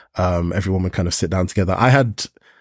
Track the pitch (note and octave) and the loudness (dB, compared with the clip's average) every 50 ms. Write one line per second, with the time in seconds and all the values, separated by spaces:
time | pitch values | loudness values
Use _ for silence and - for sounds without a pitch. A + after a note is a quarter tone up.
0 | - _ - - F2+ F2+ F2+ F2 F2 E2+ F2 F2+ F2 F#2+ F#2+ F#2+ F#2 F#2 - - | -20 _ -4 -2 0 0 0 0 -2 -2 -2 -2 -2 -2 -2 -2 -2 -2 -2 -2
1 | F#2 F2 - - - E2 F#2 F#2 F#2 F2+ - - F#2+ F2 F2+ F2+ A2 B2+ B2+ C#3 | -2 -2 -2 -2 -2 -2 0 0 -2 -2 0 -2 0 0 0 2 4 4 4 4
2 | C3+ A2+ G2+ - - - _ _ _ _ _ _ | 4 2 -2 -8 -10 -12 _ _ _ _ _ _